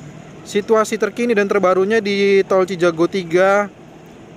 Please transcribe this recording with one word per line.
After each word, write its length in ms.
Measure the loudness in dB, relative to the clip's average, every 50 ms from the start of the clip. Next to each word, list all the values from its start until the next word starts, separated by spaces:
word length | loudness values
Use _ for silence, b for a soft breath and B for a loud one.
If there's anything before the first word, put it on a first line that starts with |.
| -16 -20 -20 -20 -20 -20 -20 -20 -12
situasi 480 | -8 -6 -4 -2 0 0 0 0 0 -4
terkini 380 | -4 -4 -6 -4 -4 -4 0 0
dan 160 | 0 0 0
terbarunya 480 | 0 0 2 2 2 2 0 0 0 -2
di 480 | -2 -2 -2 0 2 2 2 2 2
Tol 160 | 2 0 0
Cijago 480 | 0 -2 -2 -2 0 0 0 0 -2 -2
tiga 560 | -2 -4 -4 -2 0 2 2 2 2 0 -2 -4 -10 -18 -20 -20 -20 -20 -20 -20 -20 -20 -20 -20 -20